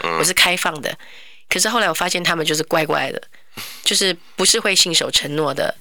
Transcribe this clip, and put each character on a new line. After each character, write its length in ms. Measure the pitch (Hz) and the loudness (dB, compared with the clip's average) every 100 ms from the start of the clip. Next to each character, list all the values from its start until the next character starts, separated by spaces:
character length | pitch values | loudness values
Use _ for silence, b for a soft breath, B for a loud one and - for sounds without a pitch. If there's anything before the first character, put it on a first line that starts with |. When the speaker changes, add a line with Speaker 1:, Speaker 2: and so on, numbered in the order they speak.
Speaker 1:
嗯。 160 | 170 165 | -2 0
Speaker 2:
我 60 | |
是 80 | 165 | 0
开 240 | 190 185 180 | 2 2 2
放 240 | 180 156 | 0 -2
的。 160 | - - B B B B - | -6 -8 B B B B -6
可 120 | 185 | 0
是 80 | 214 | 2
后 120 | 233 | 2
来 80 | 196 | 2
我 60 | |
发 140 | 160 180 | 2 0
现 140 | 180 | 0
他 120 | 175 | 0
们 120 | 165 156 | 0 0
就 80 | |
是 80 | 156 | 0
怪 220 | 151 165 147 | 2 2 2
怪 240 | 151 135 | 0 -2
的， 120 | - - B B B B B | -4 -10 B B B B B
就 120 | - | 0
是 220 | - 190 170 - - | 2 2 0 -6 0
不 80 | |
是 140 | 190 226 | 2 2
会 160 | 214 | 2
信 200 | 185 180 | 2 2
守 160 | 160 - | 2 2
承 240 | - 147 147 | 0 0 0
诺 160 | 147 | 0
的 220 | 139 - - | 2 0 -2